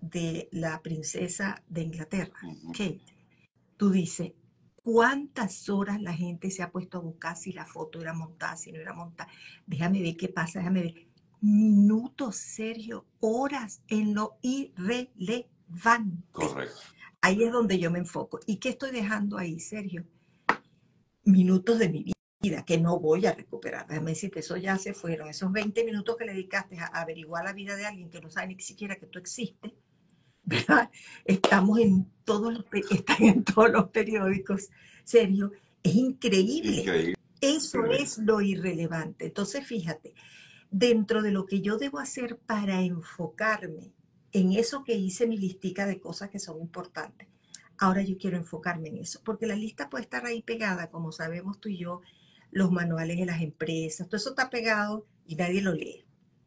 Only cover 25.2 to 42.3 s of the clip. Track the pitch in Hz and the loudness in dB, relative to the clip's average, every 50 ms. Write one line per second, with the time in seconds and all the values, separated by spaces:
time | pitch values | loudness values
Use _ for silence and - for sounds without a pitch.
25.2 | 151 151 151 - 196 185 190 214 208 214 196 226 233 226 214 208 190 233 233 - | -8 -10 -8 -4 -2 -2 0 0 -2 -2 0 0 -2 0 -2 -4 -2 -4 -4 -4
26.2 | 226 208 196 190 185 - - 196 190 - 185 165 170 - - 165 165 165 160 160 | -4 -8 -6 -8 -6 -4 -4 -6 -6 -6 -10 -10 -10 -8 -6 -6 -6 -6 -8 -12
27.2 | 160 156 170 170 175 196 196 202 196 202 202 196 208 214 208 185 175 165 170 170 | -10 -8 -6 -6 -6 -6 -8 -8 -10 -8 -8 -8 -8 -8 -10 -12 -16 -16 -16 -18
28.2 | 156 160 - 196 185 185 185 185 - - 208 - 208 196 190 190 - - - 180 | -16 -12 -8 -8 -8 -8 -8 -10 -12 -14 -12 -10 -10 -10 -10 -10 -12 -16 -16 -14
29.2 | 180 - - - 226 - - _ - 214 - _ _ _ _ _ _ _ _ _ | -12 -10 -8 -6 -6 -8 -8 _ -16 -16 -16 _ _ _ _ _ _ _ _ _
30.2 | _ _ _ _ - - - - - - 294 262 233 - - - - - - - | _ _ _ _ -4 -2 0 0 4 6 6 6 4 2 -4 -18 -20 -20 -20 -4
31.2 | - - 190 190 - - 202 196 190 208 208 233 226 202 190 185 185 - - _ | 0 2 2 4 4 6 6 6 6 6 6 6 6 6 6 6 4 0 -6 _
32.2 | - - 208 208 220 233 233 233 - - 208 202 202 - 208 - - - 294 - | -2 -2 0 0 0 -2 -4 -4 -6 -4 -4 -4 0 2 0 2 2 2 4 8
33.2 | 233 226 185 247 - - - 214 220 233 - - - - - 226 208 214 220 208 | 8 8 8 8 4 4 6 8 8 8 8 4 2 2 2 0 0 0 0 0
34.2 | 190 190 202 196 190 - 196 190 - - _ _ - - - - - - - - | 2 2 0 0 -2 -2 -4 -4 -4 -8 _ _ -20 -20 -20 -20 0 6 6 6
35.2 | 214 190 196 202 196 202 - - _ _ _ _ - 170 - 226 262 262 262 - | 8 6 4 2 0 -2 -4 -10 _ _ _ _ 2 4 6 6 4 4 0 0
36.2 | - 233 196 190 190 226 277 330 - - - - - 190 175 - - - - - | 0 4 4 4 4 4 2 0 0 0 0 0 2 2 2 2 2 0 -2 -4
37.2 | _ _ _ - 277 277 302 311 - - - 480 453 - 254 277 285 - - 220 | _ _ _ 0 2 2 2 2 0 -2 -2 0 2 2 2 0 0 -2 -4 -2
38.2 | 220 208 220 208 202 196 190 165 170 185 165 160 170 160 165 165 156 165 - - | 2 2 4 4 4 2 0 0 -2 -2 -2 -2 -2 -2 -2 -4 -6 -6 -8 -8
39.2 | - 160 - - 202 196 - 277 277 - 240 208 165 165 156 - - - - _ | -10 -8 -4 -4 -4 -4 -4 -6 -6 -6 -6 -4 -4 -4 -6 -8 -10 -20 -20 _
40.2 | - - - - - - - - _ - 196 190 240 240 233 220 208 - 226 220 | -20 -20 -20 -20 -20 -20 -20 -20 _ -4 0 4 6 6 6 6 4 2 2 2
41.2 | 214 208 196 190 185 - 196 196 - 202 220 226 285 277 277 285 262 - - 269 | 2 2 0 0 0 0 -2 -2 0 0 -2 -2 -2 -4 -6 -6 -8 -8 -6 -6
42.2 | 247 233 | -8 -8